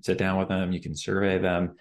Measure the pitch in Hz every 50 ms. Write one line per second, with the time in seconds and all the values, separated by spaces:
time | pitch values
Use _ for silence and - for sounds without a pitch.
0 | - 95 90 92 95 95 95 95 95 - 95 95 92 90 90 85 - 82 78 -
1 | - 95 95 98 101 98 95 92 95 90 87 87 90 85 - _